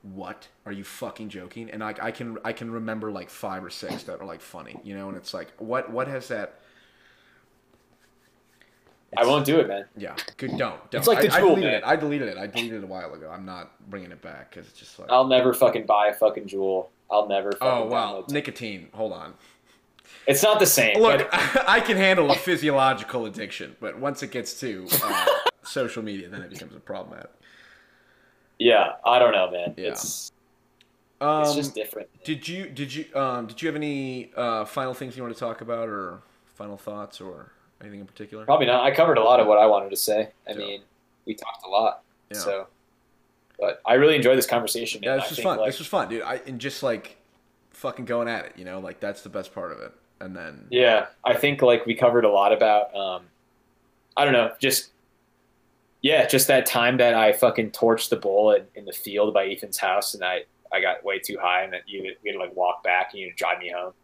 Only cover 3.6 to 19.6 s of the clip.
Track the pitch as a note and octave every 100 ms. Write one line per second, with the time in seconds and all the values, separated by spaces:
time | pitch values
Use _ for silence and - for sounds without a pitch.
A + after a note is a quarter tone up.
3.6 | F#2 - F2 F2 - E2+ F#2+ E2 - -
4.6 | A#1+ - G2+ G2 G2 F#2 - F#2 E2 _
5.6 | A2 B2+ - A#2 C3 C3+ B2 A2+ G2+ _
6.6 | _ _ _ _ _ _ _ _ _ _
7.6 | _ _ _ _ _ _ _ _ _ _
8.6 | _ _ _ _ _ - A#2+ D3 C#3 D#3+
9.6 | B2 G2 G2 G#2+ G2+ - - - C3 B2+
10.6 | A#2+ E2+ - A#2+ A3+ G#3 F3 D#3+ G3 C#3
11.6 | A2+ G#2+ A2+ D#3 D3+ D3 A#2 F2+ G2+ A#2
12.6 | A#2 A2 F#2+ F#2 E2 D2+ D#2 F2+ F#2 F2+
13.6 | D#2+ _ G#2 G2 F2+ E2 E2 D2 C2+ E2+
14.6 | D2+ - - - F#2 B2+ C3 B2+ B2+ A#2+
15.6 | - A#2 G2+ G#2 G#2 - G#2+ G#2+ G2 G2
16.6 | F#2+ F#2+ - _ _ G#2 G#2 G2 G2+ G2
17.6 | B2+ B2 A2+ A#2 G#2+ G2 F#2+ C#3+ C#3+ -
18.6 | A#2 G2 E2+ G2 A2 - D#2 - _ _